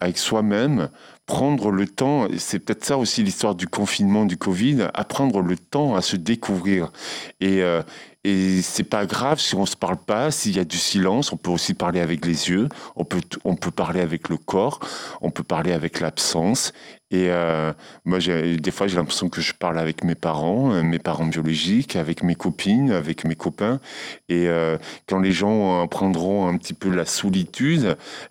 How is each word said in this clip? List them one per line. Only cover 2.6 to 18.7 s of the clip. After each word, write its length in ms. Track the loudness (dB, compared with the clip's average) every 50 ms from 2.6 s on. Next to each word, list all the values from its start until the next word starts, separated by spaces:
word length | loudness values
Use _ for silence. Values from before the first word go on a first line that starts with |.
| -2 -4 -4 -2 -2
ça 140 | 0 0 2
aussi 240 | 2 0 0 2 0
l'histoire 320 | 0 0 0 0 0 0
du 140 | 0 -4 -4
confinement, 560 | -2 -2 -2 0 0 2 4 4 4 4 4
du 120 | 2 0
covid, 520 | 0 0 0 2 2 2 2 4 2 2 0 -2
apprendre 480 | -4 -6 -4 -2 0 2 2 2 2 2
le 140 | 2 0
temps 380 | -2 -4 -2 -2 0 2 2 2
à 80 | 0 0
se 140 | 0 -2
découvrir. 760 | -2 0 0 -2 -2 0 -2 -2 0 2 2 2 2 0 -2 -6 -10 -12 -12 -10 -10 -12 -14 -8 -2
Et, 220 | 0 2 2 4 4
euh, 200 | 2 2 0 0 -4 -10 -20 -20 -20 -12 _ 0
et 380 | 2 2 4 4 4 4 2 0
c'est 200 | 0 -2 -4 -2
pas 240 | 0 0 -2 0
grave 320 | 0 -2 -2 0 0 0 0
si 160 | 0 0 0
on 120 | 0 0
se 100 | -2 -2
parle 220 | -2 -2 -2 -2 -2
pas, 320 | -2 -2 0 0 0 0
s'il 260 | -2 -2 0 0 0
y 20 | 0
a 60 | 0
du 140 | -2 -2 -2
silence, 520 | -2 0 2 2 2 4 2 2 0 -2
on 60 | -4
peut 140 | -6 -2 -2
aussi 240 | 0 0 0 -2 -2
parler 260 | -2 -2 0 0 0
avec 240 | 0 0 0 0 0
les 240 | 0 0 0 0 0
yeux, 200 | 0 2 0 0 -2 -8 -16 -12 -6
on 80 | -6 -4
peut 160 | -2 -2 -4
t-, 160 | -4 -4 -8 -6 -4
on 100 | -2 -2
peut 160 | -2 -2 -4
parler 300 | -2 -2 -2 0 0 0
avec 280 | 0 0 -2 -4 -4 -4
le 100 | -6 -6
corps, 420 | -4 -2 0 2 2 0 -2 -6 -10 -10 -10 -12 -12 -14 -10 -6
on 100 | -6 -4
peut 140 | -4 -4 -4
parler 280 | -2 -2 0 0 0 0
avec 280 | 0 0 -2 -4 -2
l'absence. 720 | -4 -4 -2 -2 -2 -2 0 0 2 2 2 0 0 -4 -6 -10 -20 -20 -20 -20 _ -2
Et, 160 | 0 2 2 2
euh, 440 | 2 2 2 0 0 0 0 -2 -4 -6 -10 -20 -20 -8 -4
moi, 140 | -2 0 0
j'ai, 360 | 2 2 0 2 2 2 0
des 140 | 0 0 -2